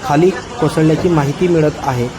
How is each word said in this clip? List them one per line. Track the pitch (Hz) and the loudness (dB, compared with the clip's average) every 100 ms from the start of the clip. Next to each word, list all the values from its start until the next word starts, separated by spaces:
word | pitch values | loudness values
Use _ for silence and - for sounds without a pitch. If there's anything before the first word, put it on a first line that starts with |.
खाली | - 147 175 | 2 4 4
कोसळल्याची | 190 - - 156 165 156 156 180 | 0 -10 -4 -2 2 2 2 0
माहिती | 165 139 147 180 | 0 0 -2 0
मिळत | 165 151 - | 2 0 -2
आहे. | - 123 120 | -6 -4 -4